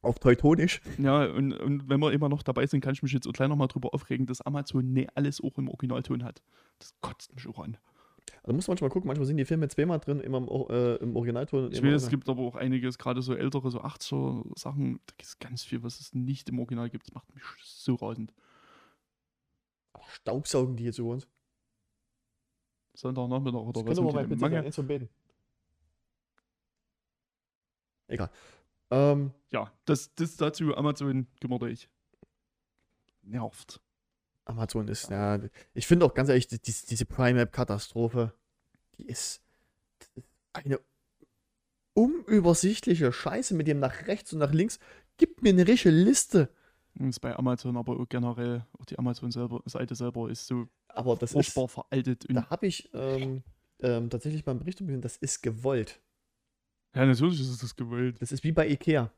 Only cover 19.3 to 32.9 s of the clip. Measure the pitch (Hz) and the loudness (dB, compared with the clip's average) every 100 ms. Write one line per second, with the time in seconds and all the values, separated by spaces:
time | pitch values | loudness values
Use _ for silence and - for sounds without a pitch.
19.3 | _ _ _ _ _ _ - - - - | _ _ _ _ _ _ -20 -20 -12 -6
20.3 | 123 147 143 127 120 117 113 117 123 - | -6 -2 0 0 -2 -6 -4 -4 -6 -10
21.3 | _ _ _ _ _ _ _ _ _ _ | _ _ _ _ _ _ _ _ _ _
22.3 | _ _ _ _ _ _ - 127 127 123 | _ _ _ _ _ _ -10 -6 -4 -2
23.3 | 127 135 123 110 113 113 170 156 147 135 | -2 -2 -4 -4 -4 0 2 2 0 -2
24.3 | 147 135 165 147 151 139 143 123 _ _ | -2 0 0 -4 -6 -4 -6 -6 _ _
25.3 | _ _ _ _ _ _ _ _ _ _ | _ _ _ _ _ _ _ _ _ _
26.3 | _ _ _ _ _ _ _ _ _ _ | _ _ _ _ _ _ _ _ _ _
27.3 | _ _ _ _ _ _ _ _ 120 95 | _ _ _ _ _ _ _ _ -6 -6
28.3 | - - - _ _ _ 131 143 143 139 | -8 -20 -20 _ _ _ 4 4 4 0
29.3 | - _ 123 104 _ - 139 - - 160 | -8 _ -6 -6 _ -2 -2 -2 -6 -6
30.3 | - 156 151 156 139 147 143 139 131 123 | 0 -2 0 -2 0 -2 -2 -2 -2 -4
31.3 | _ 127 123 120 117 - _ _ _ - | _ -6 -4 -4 -8 -14 _ _ _ -20
32.3 | _ _ _ _ _ _ | _ _ _ _ _ _